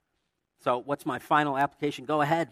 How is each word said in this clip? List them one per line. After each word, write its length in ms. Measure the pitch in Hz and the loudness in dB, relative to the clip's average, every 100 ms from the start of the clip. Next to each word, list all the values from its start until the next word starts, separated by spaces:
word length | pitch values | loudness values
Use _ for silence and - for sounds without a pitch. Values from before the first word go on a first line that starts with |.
| _ _ _ _ _ _ | _ _ _ _ _ _
So 180 | 135 123 | -2 -2
what's 280 | 131 143 151 | -2 -6 -4
my 120 | 123 | -8
final 400 | - 151 147 135 | 2 2 2 0
application? 460 | 143 - 147 139 | 0 0 -6 -6
Go 180 | 127 151 | -4 0
ahead, 280 | 143 165 135 | 2 0 -2